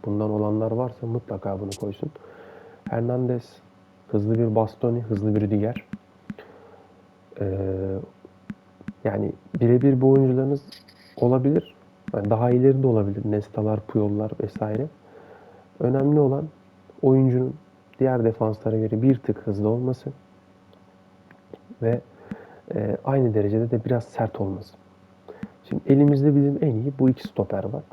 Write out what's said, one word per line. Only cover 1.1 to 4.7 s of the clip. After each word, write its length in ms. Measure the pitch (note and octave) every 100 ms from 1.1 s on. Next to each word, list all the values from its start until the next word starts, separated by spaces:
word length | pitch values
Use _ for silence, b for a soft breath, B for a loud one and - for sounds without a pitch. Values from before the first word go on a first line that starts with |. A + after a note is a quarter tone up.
| A#2+ - G#2+ G2+ F#2+
bunu 100 | G2+ G2
koysun. 320 | G2+ G2 - - B B B B B B -
Hernandez, 720 | A#2 A#2 B2 B2 B2 - - _ _ _ _ _
hızlı 320 | G#2+ G#2 A2+
bir 160 | A#2 G#2+
Bastoni, 460 | A2